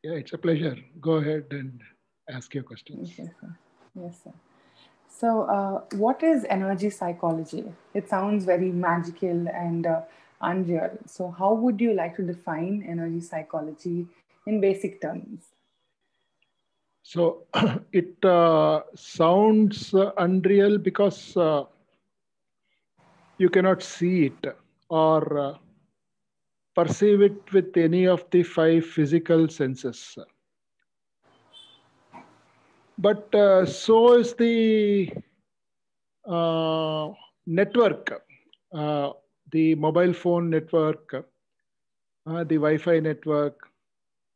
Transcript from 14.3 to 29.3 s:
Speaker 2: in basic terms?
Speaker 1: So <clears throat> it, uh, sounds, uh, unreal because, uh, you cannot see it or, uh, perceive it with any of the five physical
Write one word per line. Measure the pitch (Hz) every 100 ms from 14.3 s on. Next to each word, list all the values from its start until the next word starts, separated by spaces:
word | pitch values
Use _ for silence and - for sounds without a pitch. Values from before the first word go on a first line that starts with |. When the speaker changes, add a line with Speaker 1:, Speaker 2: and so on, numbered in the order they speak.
| _
Speaker 2:
in | - 214
basic | 196 190 - -
terms? | 156 175 - - _ _ _ _ _ _ _ _ _ _ _ _ _ _ _ _
Speaker 1:
So | - 170 170 - -
<clears throat> | - 214 120 -
it, | 196 175 -
uh, | 190 175 170 160 156 156 -
sounds, | - - - 165 185 220 214 208 208 -
uh, | 190 196 -
unreal | 175 190 185 202 202 208
because, | 170 185 202 - -
uh, | 185 160 147 135 _ _ _ _ _ _ _ _ _ _ _ _ _ _ _ _ -
you | 180
cannot | 185 190 185
see | - - 175 185 139
it | - 139 - _ _ _
or, | 160 160 156 156 147
uh, | 139 - _ _ _ _ _ _ _ _ _ _ _
perceive | - 165 - 208 202
it | 202 202 -
with | 190 180 180
any | 165 175 185
of | 175 -
the | 180
five | 170 - 160 165
physical | 165 - 147 165 165